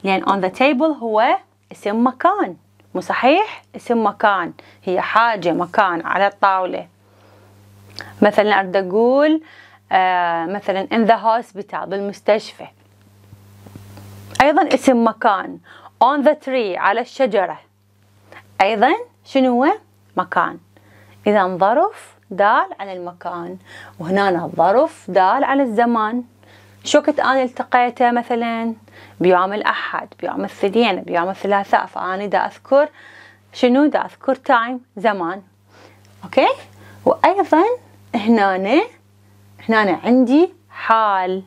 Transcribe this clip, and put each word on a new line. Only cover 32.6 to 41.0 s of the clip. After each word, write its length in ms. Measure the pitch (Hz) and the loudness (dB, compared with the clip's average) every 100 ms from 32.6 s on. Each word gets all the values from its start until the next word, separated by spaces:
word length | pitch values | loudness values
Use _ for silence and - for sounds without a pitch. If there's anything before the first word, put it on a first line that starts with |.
| - 269 302 - - - - _ _ | 0 2 2 -4 -20 -20 -20 _ _
شنو؟ 320 | - 247 247 294 | -2 2 4 2
دا 200 | 202 185 | 0 -6
أذكر 300 | - - 262 | -8 -6 -4
تايم، 460 | - 247 233 254 _ - | 0 0 0 -8 _ -4
زمان. 440 | 220 202 165 190 190 _ _ - - _ _ _ | -2 -2 -6 -8 -14 _ _ -20 -20 _ _ _
أوكي؟ 240 | - - 359 554 - - - - - | -4 0 2 0 -10 -20 -20 -4 -2
وأيضا 580 | - 302 392 370 311 415 494 - _ - 240 | 2 2 2 2 2 2 -2 -8 _ -8 -4
هنا، 640 | 208 233 196 185 196 285 466 - _ _ _ _ - - - | 2 4 4 0 0 0 0 -10 _ _ _ _ -20 -14 0
هنا 300 | 220 202 - | 2 2 0
عندي 500 | 208 247 240 285 359 - _ | 2 2 4 4 2 -2 _
حال. 720 | - - 220 | -14 0 2